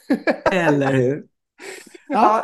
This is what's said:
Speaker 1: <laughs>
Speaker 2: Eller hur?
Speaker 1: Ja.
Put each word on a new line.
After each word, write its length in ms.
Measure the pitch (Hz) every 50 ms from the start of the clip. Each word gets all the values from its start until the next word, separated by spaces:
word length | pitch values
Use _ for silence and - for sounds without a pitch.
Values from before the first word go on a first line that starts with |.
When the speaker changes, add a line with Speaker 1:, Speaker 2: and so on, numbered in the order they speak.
| _ -
Speaker 1:
<laughs> 360 | - - - - - - - 208 196
Speaker 2:
Eller 400 | 180 170 160 147 143 139 135 135
hur? 340 | 135 123 127 143 156 - - _ _ _ _ _ _ - - - - - - - - _ -
Speaker 1:
Ja. 60 | 285 214 233 214 214 226